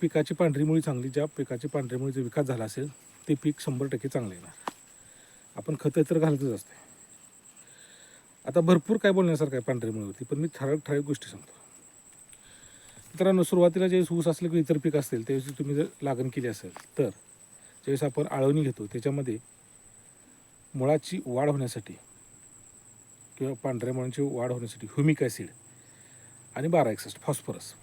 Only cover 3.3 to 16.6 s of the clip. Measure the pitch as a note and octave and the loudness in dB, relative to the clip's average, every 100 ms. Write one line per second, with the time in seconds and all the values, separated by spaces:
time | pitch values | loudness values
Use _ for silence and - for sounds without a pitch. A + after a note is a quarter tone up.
3.3 | D3 D3+ C#3+ - B2+ C#3 B2+ C3+ - A2+ | 0 0 -2 -4 -4 -4 -4 -4 -4 -4
4.3 | F2 E2+ - - - - - - - - | -8 -16 -12 -12 -12 -18 -20 -20 -20 -20
5.3 | - _ - - D#3 D3+ E3 D3+ E3 D#3+ | -20 _ -12 -6 -4 0 2 2 4 4
6.3 | C#3+ C#3 G#2 - - - - - - - | 2 0 -4 -8 -20 -20 -20 -20 -20 -20
7.3 | _ _ - - - - - - - _ | _ _ -20 -20 -20 -20 -20 -20 -20 _
8.3 | _ - C#3 E3 F3+ - A3 G3+ F#3+ F3+ | _ 0 4 6 6 4 2 4 4 4
9.3 | D#3 D3 C3 A#2 B2 A2+ A2 G2+ G2 B2 | 2 0 -2 -2 -2 -2 -4 -6 -8 -6
10.3 | D3 D#3+ - C3+ D3+ - C#3+ C#3+ D3 - | -4 -4 -4 -2 -2 0 -2 -2 -4 -6
11.3 | F2+ - - - - - _ - - - | -18 -20 -20 -20 -20 -20 _ -20 -20 -20
12.3 | - - - - - - - - - F#3 | -20 -20 -20 -20 -20 -20 -20 -18 0 4
13.3 | F#3+ E3+ F3+ F3 E3+ F#3 F#3 E3+ E3+ D#3+ | 6 6 6 6 6 4 4 4 2 0
14.3 | D#3+ F3 E3 D3+ D#3 D#3+ D3 C3+ A#2+ A2+ | 0 0 2 2 2 2 0 0 -4 -2
15.3 | C3+ C3 C3+ C#3+ C#3+ D#3+ - C#3+ B2 C3 | -4 -4 -6 -4 -2 -2 -4 -4 -2 -2
16.3 | C#3 B2 - | -4 -6 -6